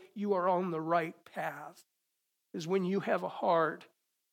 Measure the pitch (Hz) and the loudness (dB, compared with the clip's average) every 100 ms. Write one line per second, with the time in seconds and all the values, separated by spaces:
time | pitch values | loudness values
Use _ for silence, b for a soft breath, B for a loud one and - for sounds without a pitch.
0 | B 202 202 190 180 180 185 160 160 170 | B -4 0 2 2 2 0 -2 0 0
1 | 165 - - 190 160 143 160 175 _ _ | 0 -8 -14 -8 -8 -8 -14 -18 _ _
2 | _ _ _ _ _ 185 160 196 180 196 | _ _ _ _ _ -8 -2 0 2 0
3 | 226 190 185 - 196 165 156 180 - _ | 0 -2 -2 -2 2 4 2 -2 -14 _
4 | _ _ _ | _ _ _